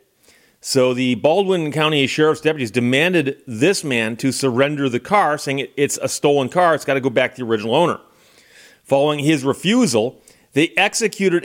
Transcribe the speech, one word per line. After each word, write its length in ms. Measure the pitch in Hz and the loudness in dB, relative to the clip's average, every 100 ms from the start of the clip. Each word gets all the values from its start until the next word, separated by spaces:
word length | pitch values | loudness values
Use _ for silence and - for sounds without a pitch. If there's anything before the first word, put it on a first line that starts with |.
| _ _ _ _ _ _ | _ _ _ _ _ _
So 340 | - 131 127 | -2 2 2
the 220 | 127 127 113 | 2 0 0
Baldwin 560 | 147 180 190 185 151 | 2 2 0 -2 -2
County 340 | 151 156 147 131 | -2 0 0 0
Sheriff's 340 | - 156 147 | 2 2 2
deputies 300 | 151 156 113 | -2 -2 -2
demanded 720 | 120 120 135 175 170 139 - - | 0 0 2 2 0 -2 -6 -12
this 360 | 110 165 196 | 0 0 0
man 340 | 151 120 110 117 | -2 -2 -2 -2
to 120 | 135 | -4
surrender 580 | - 135 120 143 147 135 | -2 -2 2 0 0 -2
the 120 | 120 | -4
car, 360 | - 202 160 147 | 0 0 2 -2
saying 220 | 143 139 | -4 -6
it, 140 | 117 - | -6 -2
it's 220 | 143 - | -2 -2
a 80 | 131 | -6
stolen 400 | - 147 143 123 | -2 2 2 0
car, 280 | 180 175 147 | 2 2 2
it's 80 | |
gotta 160 | - 135 | 0 -2
go 100 | 131 | 0
back 240 | 123 123 | 0 -2
to 100 | - | -4
the 40 | 117 | -4
original 260 | 110 110 | -2 0
owner. 260 | 139 170 101 - _ _ _ _ - - _ | 2 2 -2 -10 _ _ _ _ -20 -20 _
Following 360 | - 139 151 151 | -2 2 2 0
his 260 | 143 156 | 0 0
refusal, 800 | 135 - 170 247 202 117 120 - _ _ _ | 0 -2 0 2 2 0 -2 -6 _ _ _
they 200 | 135 165 180 | 0 0 0
executed 640 | 208 - 220 - 190 175 | -2 -2 -4 -2 0 0